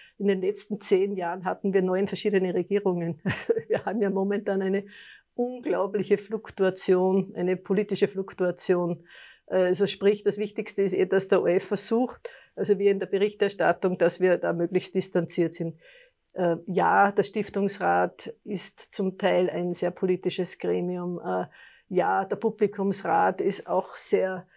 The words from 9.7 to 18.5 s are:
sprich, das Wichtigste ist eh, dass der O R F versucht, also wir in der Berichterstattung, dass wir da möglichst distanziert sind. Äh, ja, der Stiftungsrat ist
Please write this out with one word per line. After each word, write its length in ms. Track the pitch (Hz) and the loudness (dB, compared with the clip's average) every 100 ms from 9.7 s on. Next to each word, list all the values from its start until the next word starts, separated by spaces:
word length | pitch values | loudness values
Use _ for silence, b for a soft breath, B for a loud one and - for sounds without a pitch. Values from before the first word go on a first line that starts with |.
| 185 196 | 2 0
sprich, 360 | - 202 208 | 2 2 2
das 160 | 208 202 | 0 -2
Wichtigste 420 | 208 - 208 - | -4 -6 -6 -2
ist 140 | 196 | 0
eh, 120 | 180 185 | 2 2
dass 220 | 190 190 | 2 4
der 140 | 190 | 2
O 40 | 170 | 4
R 100 | 185 | 2
F 80 | |
versucht, 680 | - 202 - 226 254 - B B B - | 0 -6 -2 0 0 -4 B B B -4
also 220 | 165 190 | 0 2
wir 120 | 202 | 4
in 80 | 190 | 2
der 80 | 175 | 0
Berichterstattung, 880 | 190 208 - 202 202 170 175 185 180 | 0 0 0 -2 2 2 2 0 2
dass 220 | 175 - | 2 4
wir 160 | 180 175 | 2 2
da 160 | 170 | 0
möglichst 420 | 170 170 180 - | -2 -2 -2 -2
distanziert 600 | 190 185 180 170 - 165 | -4 -2 -2 -2 0 -2
sind. 240 | 165 165 b b b b _ _ | -2 -8 b b b b _ _
Äh, 240 | - 175 165 - | -2 0 0 -2
ja, 460 | 175 170 196 202 | 0 4 6 4
der 100 | 202 | 2
Stiftungsrat 1120 | 196 214 202 202 196 - 175 175 180 - - - | -2 -4 -4 -2 -2 0 0 2 0 -4 -16 -14
ist 480 | - | -10